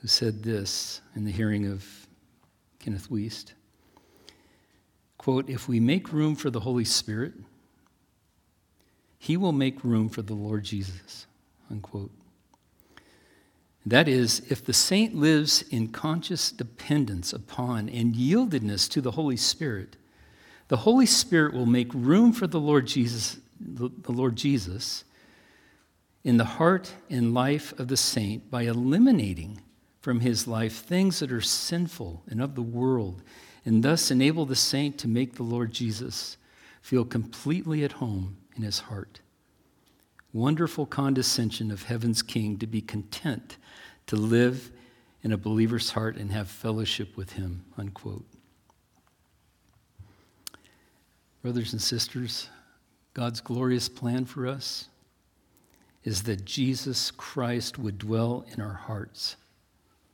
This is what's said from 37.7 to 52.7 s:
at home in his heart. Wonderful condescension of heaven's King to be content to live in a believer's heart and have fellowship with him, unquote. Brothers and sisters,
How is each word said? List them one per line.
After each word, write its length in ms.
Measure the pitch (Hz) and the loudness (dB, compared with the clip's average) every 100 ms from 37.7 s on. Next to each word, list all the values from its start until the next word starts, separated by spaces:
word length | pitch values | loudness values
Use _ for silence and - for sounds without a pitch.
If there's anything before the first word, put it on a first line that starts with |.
| 151 143 | -2 -2
at 80 | |
home 420 | - 120 98 92 98 _ - | -2 -4 -4 -6 -10 _ -8
in 60 | |
his 160 | 107 - | -6 -6
heart. 420 | - 101 - - _ _ _ _ _ _ _ _ _ _ _ | -8 -12 -12 -18 _ _ _ _ _ _ _ _ _ _ _
Wonderful 520 | 110 127 156 160 - 143 | 0 2 2 0 -2 -4
condescension 840 | - 139 131 123 - 110 - 110 | -2 0 2 2 0 0 -2 -6
of 120 | 101 | -6
heaven's 380 | 98 120 117 113 | -6 -2 0 -2
King 360 | 120 120 107 101 | -2 -2 -2 -4
to 100 | 110 | -4
be 140 | 110 | -6
content 720 | - 107 101 - 156 113 - - - - - - - | -6 -8 -10 -8 -6 -6 -8 -20 -20 -20 -20 -20 -4
to 120 | 107 | -2
live 560 | 110 117 123 131 - - - _ _ _ | 4 6 4 2 -8 -20 -20 _ _ _
in 80 | 107 | -4
a 60 | 104 | -2
believer's 540 | 107 110 113 117 - | 0 2 2 2 -2
heart 260 | 110 110 - | -2 -4 -4
and 160 | 101 | -6
have 160 | 104 98 | -6 -6
fellowship 640 | - 113 110 107 - 101 - | -8 -6 -4 -2 -4 -6 -10
with 160 | 92 | -12
him, 320 | - 92 87 - - | -8 -8 -8 -12 -12
unquote. 500 | 98 95 104 98 - - _ _ _ _ _ _ _ _ _ _ _ _ _ _ _ - - _ _ _ - - _ _ _ _ _ _ _ _ | -12 -10 -12 -12 -16 -20 _ _ _ _ _ _ _ _ _ _ _ _ _ _ _ -20 -20 _ _ _ -20 -20 _ _ _ _ _ _ _ _
Brothers 300 | 123 120 113 | -4 -2 -2
and 100 | 110 | -4
sisters, 680 | - 117 - 123 120 - - - _ | -2 -2 -4 -6 -6 -8 -10 -18 _